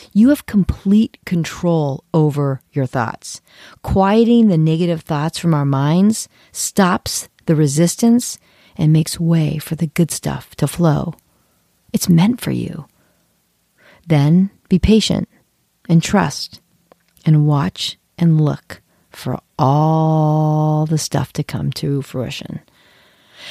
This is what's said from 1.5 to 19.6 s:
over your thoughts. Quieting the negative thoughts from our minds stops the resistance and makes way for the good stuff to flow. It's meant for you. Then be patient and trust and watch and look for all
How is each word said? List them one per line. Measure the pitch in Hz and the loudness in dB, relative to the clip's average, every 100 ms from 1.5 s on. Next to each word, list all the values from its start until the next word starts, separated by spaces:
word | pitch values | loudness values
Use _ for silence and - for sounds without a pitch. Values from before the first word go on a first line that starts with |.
| - 175 165 143 131 - | -4 -2 0 -2 -4 -4
over | 165 151 143 139 131 - | 0 0 0 -2 -4 -6
your | 143 127 | -4 -4
thoughts. | 131 110 - - - _ - - - | -2 -4 -6 -16 -18 _ -20 -20 -18
Quieting | - 196 196 220 233 240 214 | -2 0 4 4 4 4 4
the | 165 | 4
negative | 160 160 175 160 | 2 0 -2 -4
thoughts | - 147 160 - | -4 -4 -4 -4
from | 170 | -2
our | 151 | 0
minds | 139 135 143 175 208 220 - _ _ | 0 0 0 2 2 0 -8 _ _
stops | - - - 180 - - - - _ - | -12 -4 0 0 0 -4 -10 -12 _ -2
the | |
resistance | 156 147 143 170 - 233 240 - - _ _ _ - | 0 2 2 0 2 2 2 0 -12 _ _ _ -2
and | 156 | 2
makes | 156 156 - | 2 0 -2
way | 165 165 147 156 | 0 0 0 -4
for | - 160 | -8 -6
the | 160 | -4
good | - 160 | -2 -2
stuff | - 151 131 - - | -2 -8 -8 -12 -6
to | 147 | -6
flow. | - 165 98 170 - _ _ _ _ _ _ _ | 0 0 0 -4 -10 _ _ _ _ _ _ _
It's | - - | -4 2
meant | 165 202 247 | 4 2 0
for | - | -4
you. | 123 117 160 - _ _ _ _ _ _ _ _ _ _ _ 165 | -6 -6 -10 -16 _ _ _ _ _ _ _ _ _ _ _ -2
Then | 151 147 175 196 - _ | 2 4 2 2 -4 _
be | 185 | 0
patient | - 220 - - - _ _ _ _ _ - | 4 4 2 -2 -4 _ _ _ _ _ 0
and | 165 | 0
trust | - 202 156 - - - _ _ _ _ _ _ | 2 0 0 -4 -14 -16 _ _ _ _ _ _
and | 160 151 147 | 2 2 2
watch | 143 175 - - - _ - | 0 -2 -6 -10 -12 _ -2
and | 170 156 | 2 2
look | 151 143 - - _ _ _ | 0 -2 -10 -20 _ _ _
for | - 123 - - | -12 -10 -10 -12
all | - | -2